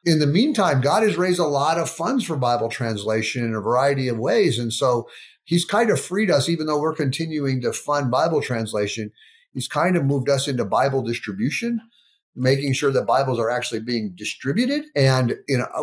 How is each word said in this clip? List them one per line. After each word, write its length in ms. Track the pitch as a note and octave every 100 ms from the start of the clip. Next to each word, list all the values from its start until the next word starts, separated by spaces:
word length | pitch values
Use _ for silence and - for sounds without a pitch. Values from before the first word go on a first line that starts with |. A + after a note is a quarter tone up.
In 140 | E3+ D#3+
the 80 | D3
meantime, 540 | D#3+ C#4 B3+ F#3 C#3
God 240 | C3 F#3
has 120 | A3 E3
raised 220 | F3+ F3+
a 60 |
lot 340 | D#3+ C#3+ D3 E3
of 100 | D#3
funds 360 | - E3+ C4+
for 120 | - D3+
Bible 340 | B2 A#2+ A2+
translation 720 | - A#2 G#2+ G#2 A2 A2 B2
in 100 | A#2
a 60 | A2
variety 480 | G2+ B2 C#3+ C#3 B2+
of 100 | A2+
ways. 400 | B2+ A3+ F#3 A2+
And 140 | A#2
so 360 | A2 C3+ A#2+ A2+ - - _
he's 200 | - E3+
kind 240 | E3+ G#3 A#3
of 100 | E3
freed 320 | - F#3 G#3+
us, 200 | D3 C3
even 160 | E3 D#3
though 120 | D3+
we're 160 | D#3
continuing 680 | D3+ C#3+ - D#3+ D#3 C#3 C3
to 100 | A#2+
fund 380 | - - D3 C3+
Bible 320 | B2+ E3 D#3+
translation, 680 | - A#2+ A2 A2 G#2 - G#2+ - - _ _
he's 140 | - -
kind 280 | D3 F3 F3+
of 80 |
moved 240 | C#3 C#3 B2
us 180 | C#3 C#3
into 180 | B2+
Bible 380 | G#2+ G#2+ C3+ C3
distribution, 760 | A#2 A#2 - F#2+ A#2+ - A#3 A#3 - _ _ _ _ -
making 380 | B2+ C#3 C#3
sure 180 | B2+ C#3+
that 140 | C3 A2+
Bibles 320 | B2 C3 A#2+
are 120 | A2+
actually 300 | B2 - A2+
being 320 | A2+ A#2 G#2+
distributed. 680 | F2+ G2+ - C3 E3 B3 D4 D4+
And, 420 | - C3+ C3 B2 - -
you 100 | C3
know, 80 | A#2 A#2